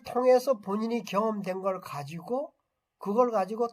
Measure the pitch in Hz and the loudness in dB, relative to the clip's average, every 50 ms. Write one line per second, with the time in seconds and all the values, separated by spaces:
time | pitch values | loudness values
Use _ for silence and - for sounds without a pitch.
0 | - - - 240 254 254 254 247 254 277 254 202 - 190 196 214 220 226 240 233 | -2 -6 -2 2 6 6 6 6 6 2 -2 -2 -2 -4 -2 -2 -2 -2 -2 -4
1 | 180 - 185 202 220 220 214 202 185 190 185 190 185 196 190 180 - - 139 143 | -4 -2 0 0 0 0 0 -2 -4 -4 -4 -2 -2 -2 -2 -4 -6 -10 -10 -10
2 | 143 139 165 165 170 185 240 269 302 349 _ _ _ _ _ _ _ _ _ - | -10 -10 -10 -10 -8 -6 -4 -4 -4 -6 _ _ _ _ _ _ _ _ _ -10
3 | - 190 202 240 247 247 226 202 185 185 220 220 233 233 | -6 0 2 4 4 4 2 0 0 0 -2 -2 -2 -2